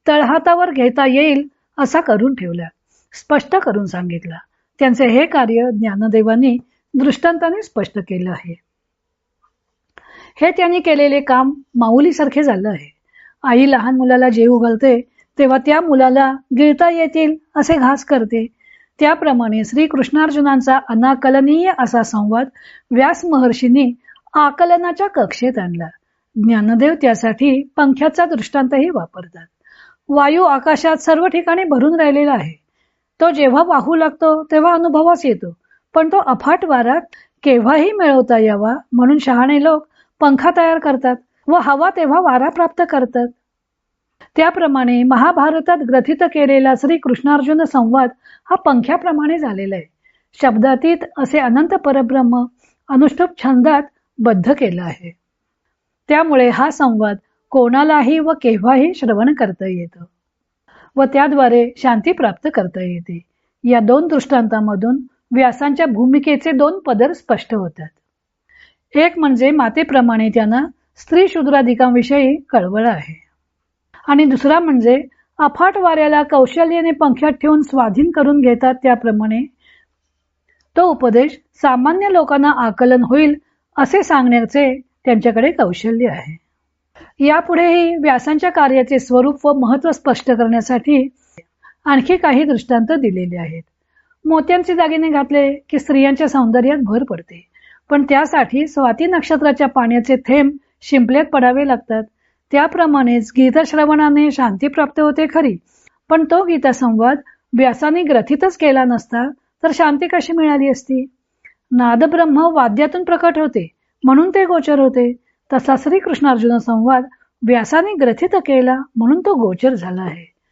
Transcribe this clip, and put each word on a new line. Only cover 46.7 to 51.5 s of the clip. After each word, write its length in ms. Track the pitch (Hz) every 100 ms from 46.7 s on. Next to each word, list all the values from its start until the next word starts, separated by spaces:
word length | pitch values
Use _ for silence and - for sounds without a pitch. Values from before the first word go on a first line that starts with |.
| 254
श्रीकृष्णार्जुन 880 | 277 330 - 247 277 294 269 311
संवाद 460 | 311 269 226 254 247 - _ - -
हा 80 | 370
पंख्याप्रमाणे 800 | 302 247 247 349 349 302 302 330
झालेला 380 | 285 196 196 190
आहे. 80 | 156 _ _ _ _ -
शब्दातीत 640 | 269 220 269 254 320 339 339 -
असे 200 | 269 302
अनंत 340 | 254